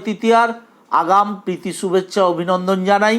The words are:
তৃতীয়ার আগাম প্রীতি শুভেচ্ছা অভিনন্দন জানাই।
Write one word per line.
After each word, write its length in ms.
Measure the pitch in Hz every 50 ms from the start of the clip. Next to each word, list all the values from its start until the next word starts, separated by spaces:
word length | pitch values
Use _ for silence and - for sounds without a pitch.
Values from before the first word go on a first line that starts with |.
| 196
তৃতীয়ার 440 | 220 208 - - 226 233 226 233 226 226 - - _ _ _ _ _
আগাম 360 | - 156 165 165 190 202 208 208 208 185
প্রীতি 300 | - - 180 170 - 190 165 -
শুভেচ্ছা 420 | - 185 175 190 185 - - 202 190 180
অভিনন্দন 480 | 170 160 175 180 185 180 180 185 196 190 185 190
জানাই। 280 | 202 202 208 214 220